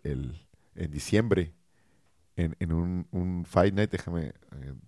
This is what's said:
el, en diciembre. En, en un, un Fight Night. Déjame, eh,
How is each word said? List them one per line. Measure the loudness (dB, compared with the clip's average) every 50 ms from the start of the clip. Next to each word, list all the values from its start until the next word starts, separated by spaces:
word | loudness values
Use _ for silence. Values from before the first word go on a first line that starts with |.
| -6
el, | -6 -4 -4 -6 -6 -10 -12 -16 _ _ _ _ _ -10
en | -8 -6 -6
diciembre. | -6 -6 -2 2 2 4 4 4 4 2 2 0 -4 _ _ _ _ _ _ _ _ _ _ _ _ _ _ _ _
En, | 0 0 0 0 -2
en | -2 0
un, | 2 2 0 0 -2 -4 -4 -4
un | -4 -2 -2 -2 -2 -4 -4
Fight | 2 4 6 6 6 4
Night. | 2 0 0
Déjame, | -2 -4 -6 -4 -4 -4 -4 -6
eh, | -8 -14 _ -18 -16 -14 -12 -12 -12 -14 -14